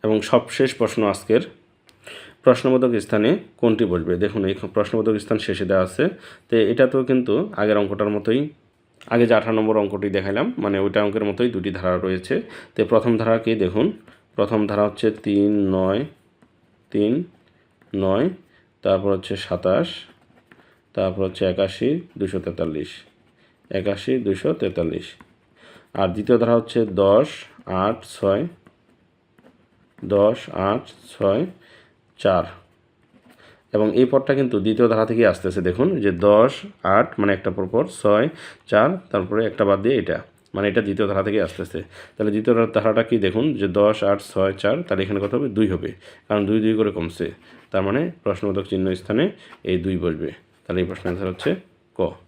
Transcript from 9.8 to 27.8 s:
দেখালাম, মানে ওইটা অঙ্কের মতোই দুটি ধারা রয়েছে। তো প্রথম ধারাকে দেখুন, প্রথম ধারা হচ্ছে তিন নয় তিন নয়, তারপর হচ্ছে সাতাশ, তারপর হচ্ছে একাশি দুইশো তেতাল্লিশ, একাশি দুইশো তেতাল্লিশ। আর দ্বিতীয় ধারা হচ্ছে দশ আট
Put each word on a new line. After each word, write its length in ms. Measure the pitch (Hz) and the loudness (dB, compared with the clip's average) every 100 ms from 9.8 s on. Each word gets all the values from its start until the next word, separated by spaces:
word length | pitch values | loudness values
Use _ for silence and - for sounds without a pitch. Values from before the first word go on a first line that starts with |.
| 101 98 101 | 0 -2 -2
দেখালাম, 380 | 98 95 101 190 247 | -2 -2 -2 -2 -2
মানে 200 | 101 98 | -2 0
ওইটা 200 | 98 107 | 0 2
অঙ্কের 220 | 104 104 104 | 0 0 -4
মতোই 240 | 92 123 | 0 0
দুটি 200 | 101 95 | 0 -6
ধারা 260 | 92 90 90 | -4 -2 -2
রয়েছে। 380 | 92 92 - 156 - - - | -2 -4 -2 -4 -4 -16 -14
তো 80 | - 110 | -2 2
প্রথম 260 | 113 120 113 | 2 4 0
ধারাকে 340 | 113 113 113 110 | 2 0 0 0
দেখুন, 300 | 92 101 160 214 - - _ - | 0 2 0 -2 -16 -20 _ -2
প্রথম 240 | 101 110 104 | 0 0 0
ধারা 160 | 101 | 0
হচ্ছে 240 | 104 104 110 | 0 0 -2
তিন 400 | 107 - 101 101 104 98 95 | -2 0 2 4 2 0 0
নয় 260 | 95 98 156 - _ _ _ _ _ _ _ | 0 0 -4 -10 _ _ _ _ _ _ _
তিন 200 | 104 104 131 180 _ _ _ _ _ _ 98 | -2 0 0 -4 _ _ _ _ _ _ -2
নয়, 320 | 95 98 160 185 _ _ _ _ | 0 2 0 -4 _ _ _ _
তারপর 260 | 98 95 101 | 0 0 0
হচ্ছে 220 | 95 - 98 | -2 -4 -8
সাতাশ, 520 | - 90 92 95 175 - - _ _ _ _ - _ _ _ - | -6 -4 0 0 -2 -8 -18 _ _ _ _ -20 _ _ _ -4
তারপর 260 | 95 92 | -2 -2
হচ্ছে 200 | 95 90 95 | -4 -2 -2
একাশি 440 | 90 95 - 117 160 175 - | 0 -2 -2 -2 -2 -6 -8
দুইশো 220 | 95 95 | -6 -4
তেতাল্লিশ, 500 | 90 82 82 78 - - - _ _ _ _ _ _ | -6 -6 -6 -6 -10 -14 -20 _ _ _ _ _ _
একাশি 440 | 98 95 98 - 131 | -6 -4 -4 -2 -2
দুইশো 300 | 104 95 147 | -2 -2 -2
তেতাল্লিশ। 540 | 160 101 92 82 - - - - _ _ _ - - _ | -2 -4 -2 -4 -4 -10 -20 -20 _ _ _ -20 -20 _
আর 140 | - 95 | -2 -2
দ্বিতীয় 300 | 92 104 123 | -2 2 2
ধারা 180 | 117 117 | 4 2
হচ্ছে 240 | 113 123 113 | 2 -2 0
দশ 420 | 92 98 104 151 - - - - | 2 4 4 4 -4 -20 -20 -6
আট 320 | 92 | -2